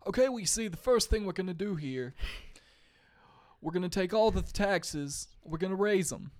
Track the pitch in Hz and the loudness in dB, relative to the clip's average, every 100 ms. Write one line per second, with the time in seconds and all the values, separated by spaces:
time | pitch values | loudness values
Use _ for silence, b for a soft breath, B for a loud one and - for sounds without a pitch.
0 | - 196 262 247 185 220 226 165 - 247 | -4 2 2 2 -2 -2 -2 -4 2 2
1 | - 220 202 175 185 170 202 180 147 127 | 4 0 0 -4 -4 -2 -2 -2 -4 -4
2 | 123 131 B B B B B B B B | -6 -6 B B B B B B B B
3 | B B B B B B 156 170 180 196 | B B B B B B -4 -2 -2 0
4 | 180 214 220 190 180 - 202 185 - 151 | 2 4 4 4 0 0 2 2 0 -6
5 | 143 143 - - - 156 185 190 208 202 | -6 -6 -10 -16 -10 -4 -2 2 4 4
6 | 156 113 98 - | 2 -4 -10 -16